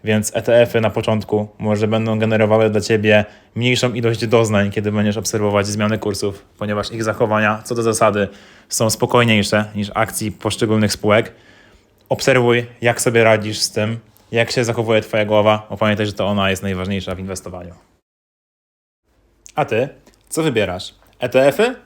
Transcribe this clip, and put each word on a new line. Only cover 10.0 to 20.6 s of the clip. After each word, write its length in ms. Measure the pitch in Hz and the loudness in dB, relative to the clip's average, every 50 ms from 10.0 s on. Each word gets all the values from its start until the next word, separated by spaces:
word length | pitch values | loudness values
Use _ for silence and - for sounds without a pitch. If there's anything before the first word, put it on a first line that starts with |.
| 113 - - - 110 104 | -2 -2 -4 -6 -8 -8
poszczególnych 600 | - - - 107 - - - 107 110 110 107 101 | -8 -6 -6 -6 -2 -2 0 0 2 2 2 0
spółek. 420 | - - - 107 104 113 110 - - - _ - - _ _ _ _ _ _ _ _ _ _ _ | -2 -2 0 2 2 2 2 -2 -12 -20 _ -20 -20 _ _ _ _ _ _ _ _ _ _ _
Obserwuj, 560 | 135 - - 139 131 127 120 120 120 120 117 117 - _ | -6 0 2 2 2 4 4 4 2 2 0 -6 -10 _
jak 200 | 117 120 113 - | 0 0 0 2
sobie 220 | - 127 117 117 113 | 0 2 4 4 6
radzisz 360 | 110 110 110 101 107 107 - | 6 4 4 0 -4 -6 -6
z 120 | - - | -6 -4
tym, 280 | - 110 107 110 113 117 _ _ _ _ _ _ | -2 -4 -4 -4 -4 -8 _ _ _ _ _ _
jak 200 | - 117 117 - | -2 -2 -2 0
się 120 | - 131 120 | 0 -2 -2
zachowuje 380 | 113 113 120 113 110 113 107 | -2 -2 -2 0 2 0 0
Twoja 240 | 104 - - 110 107 | 0 0 -2 -2 0
głowa, 420 | 104 107 107 104 107 107 107 - - | 2 2 4 4 4 2 2 -2 -10
bo 80 | 104 | -4
pamiętaj, 280 | 95 110 107 104 101 107 | -2 0 0 0 0 -2
że 80 | 104 98 | -4 -4
to 140 | - 98 | -4 -2
ona 220 | 98 104 101 98 98 | -2 0 0 0 0
jest 140 | 95 92 101 | -2 -2 -4
najważniejsza 520 | 98 95 92 90 95 101 98 87 98 92 | -6 -6 -4 -4 -6 -6 -6 -6 -8 -10
w 40 | 90 | -8
inwestowaniu. 540 | 95 95 92 87 - 92 90 90 90 87 85 _ _ _ _ _ _ _ _ _ _ _ _ _ _ _ _ _ _ _ _ _ _ _ _ _ _ _ _ _ _ _ _ _ _ - _ | -8 -10 -10 -12 -12 -14 -16 -14 -16 -18 -20 _ _ _ _ _ _ _ _ _ _ _ _ _ _ _ _ _ _ _ _ _ _ _ _ _ _ _ _ _ _ _ _ _ _ -10 _
A 100 | 156 143 | -4 -4
Ty, 240 | - - 110 131 147 - _ _ _ _ _ _ _ | -2 0 -2 -2 -2 -6 _ _ _ _ _ _ _
co 140 | - 160 160 | -6 -2 -2
wybierasz? 520 | 160 120 110 | 0 0 0